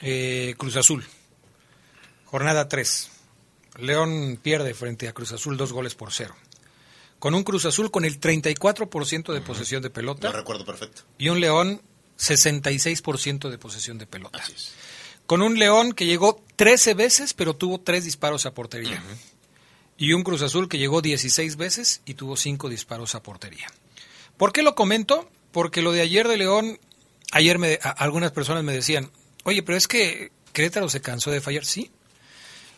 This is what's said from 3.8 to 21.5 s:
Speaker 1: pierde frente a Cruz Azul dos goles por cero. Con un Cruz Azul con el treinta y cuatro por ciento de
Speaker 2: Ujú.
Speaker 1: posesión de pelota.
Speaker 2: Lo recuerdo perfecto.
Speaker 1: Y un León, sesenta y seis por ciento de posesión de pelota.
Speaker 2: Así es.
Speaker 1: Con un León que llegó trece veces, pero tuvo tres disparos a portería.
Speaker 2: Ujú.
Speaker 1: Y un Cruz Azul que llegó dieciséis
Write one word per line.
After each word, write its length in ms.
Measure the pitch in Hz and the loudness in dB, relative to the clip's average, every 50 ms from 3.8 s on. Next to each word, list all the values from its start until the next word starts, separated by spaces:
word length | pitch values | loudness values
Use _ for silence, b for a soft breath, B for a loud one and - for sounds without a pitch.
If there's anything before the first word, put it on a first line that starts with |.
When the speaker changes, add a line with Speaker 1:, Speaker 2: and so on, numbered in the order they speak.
| 120 131 147 156 160 160 160 156 143 135 123 107 | -2 0 2 2 2 0 0 -2 -2 -4 -6 -4
Speaker 1:
pierde 320 | - 147 156 151 143 131 117 | -2 0 0 0 0 -4 -6
frente 320 | - 120 120 117 110 123 | -6 -8 -8 -8 -8 -8
a 60 | 113 | -10
Cruz 180 | - - 120 113 | -10 -10 -10 -10
Azul 260 | 117 113 - 147 139 | -10 -8 -6 -6 -4
dos 160 | 131 135 127 | -4 -4 -6
goles 220 | 120 131 127 120 - | -6 -6 -8 -8 -10
por 180 | - 110 101 | -12 -12 -10
cero. 220 | - - 113 95 - - _ _ - b b b b b b b b b b b b _ | -8 -8 -8 -10 -14 -20 _ _ -20 b b b b b b b b b b b b _
Con 140 | - 143 160 | -2 0 2
un 80 | 190 190 | 2 2
Cruz 200 | 220 196 180 165 | 2 0 0 0
Azul 280 | 165 - - 214 - | 0 0 0 0 0
con 120 | - 185 165 | 0 0 0
el 140 | 160 143 139 | 0 -2 0
treinta 320 | - 165 160 160 135 156 | 0 2 2 2 0 -2
y 40 | 151 | -2
cuatro 340 | - - 202 208 214 220 - | 2 2 2 2 2 -4 -6
por 160 | - 160 143 | -4 -6 -4
ciento 260 | - 160 160 165 - | -4 -4 -4 -4 -6
de 60 | 160 143 | -6 -6
Speaker 2:
Ujú. 80 | - | -6
Speaker 1:
posesión 360 | 131 120 - 110 - 135 135 | -8 -8 -8 -6 -4 -4 -4
de 80 | 127 127 | -4 -6
pelota. 380 | - 117 117 131 139 143 - - | -8 -6 -6 -6 -6 -4 -4 -4
Speaker 2:
Lo 60 | 104 | -4
recuerdo 280 | 107 104 - 110 101 95 | -6 -6 -8 -8 -8 -10
perfecto. 380 | 101 98 - 110 - - - - _ _ | -12 -12 -12 -14 -14 -16 -20 -20 _ _
Speaker 1:
Y 120 | - 135 156 | -2 0 2
un 100 | 175 180 | 2 4
León, 400 | 170 160 156 165 180 190 202 208 - _ _ _ _ _ _ | 4 4 4 4 2 2 -2 -6 -10 _ _ _ _ _ _
sesenta 560 | - - - 151 123 - - - 143 139 143 | -4 0 2 4 4 4 4 2 0 0 -2
y 80 | 139 135 | -2 0
seis 200 | - 165 165 - | 0 -2 -2 -2
por 180 | - 160 139 131 | -4 -4 -4 -4
ciento 280 | - 143 139 139 143 139 | -4 -4 -4 -4 -6 -10
de 100 | 120 117 | -10 -12
posesión 400 | - 113 107 110 - 123 117 113 | -14 -14 -10 -10 -10 -10 -10 -14
de 80 | 110 | -14
pelota. 340 | - - 95 92 - - - | -14 -16 -16 -14 -12 -12 -12
Speaker 2:
Así 120 | - - | -10 -12
es. 200 | - - - - B B B B B B B B B B _ | -12 -14 -14 -16 B B B B B B B B B B _
Speaker 1:
Con 160 | - 165 175 | 0 2 4
un 160 | 196 226 226 220 | 4 4 4 4
León 320 | 214 202 208 220 233 247 | 6 8 8 6 6 4
que 140 | 233 - 180 | 0 0 0
llegó 360 | 170 170 170 190 208 214 - - - _ | 2 4 6 6 4 4 2 -4 -8 _
trece 380 | - 214 220 247 240 - 233 202 | 6 8 8 10 8 8 6 4
veces, 400 | 180 220 247 - - 285 277 - | 4 4 4 4 2 2 -2 -4
pero 200 | - 185 160 156 | -2 -2 -2 -2
tuvo 260 | 143 185 180 185 185 | -2 -2 -2 -2 -2
tres 240 | - - 175 180 175 | -2 -2 -2 -2 -2
disparos 420 | 165 139 - - 147 151 139 - | -4 -4 -4 -2 -2 -2 -2 -4
a 80 | 131 123 | -6 -8
portería. 420 | - 117 110 - 117 113 117 - - 87 | -10 -12 -10 -10 -8 -8 -8 -8 -8 -10
Speaker 2:
Ujú. 120 | 98 104 120 - - _ _ b b b b b b b b b b b | -14 -16 -18 -18 -20 _ _ b b b b b b b b b b b
Speaker 1:
Y 160 | - 143 147 | -2 0 2
un 120 | 160 180 180 | 2 2 0
Cruz 180 | 185 175 143 | -2 -2 -2
Azul 260 | 147 135 135 175 185 175 | -2 -2 0 -2 -2 -2
que 100 | - 147 | -2 -2
llegó 240 | 135 139 147 170 | 0 0 0 0
dieciséis 540 | 151 156 147 131 135 127 - - 160 160 | 0 0 0 -2 0 0 0 0 0 -2